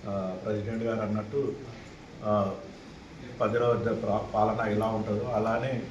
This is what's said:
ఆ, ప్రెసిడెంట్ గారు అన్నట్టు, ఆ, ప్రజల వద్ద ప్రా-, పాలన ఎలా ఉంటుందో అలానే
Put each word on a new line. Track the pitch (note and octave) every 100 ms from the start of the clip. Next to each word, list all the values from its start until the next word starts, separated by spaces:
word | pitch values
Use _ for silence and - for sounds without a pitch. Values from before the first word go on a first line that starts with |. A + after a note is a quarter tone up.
| G#2
ఆ, | F#2+ F#2 F#2 A2
ప్రెసిడెంట్ | G#2+ G2+ A2+
గారు | A2+ A2
అన్నట్టు, | G#2 G#2+ G#2 C#3 C#3 - - - - - - -
ఆ, | G#2+ G#2 G2 F#2+ - - - - - - - -
ప్రజల | A2 A#2
వద్ద | A#2+ A2+ A#2
ప్రా-, | G#2+ G#2 G#2
పాలన | - A2 G#2+ A2 A2
ఎలా | G#2 A2
ఉంటుందో | A2 G#2 G#2+
అలానే | A#2+ A2 A2 A#2 C3 B2 -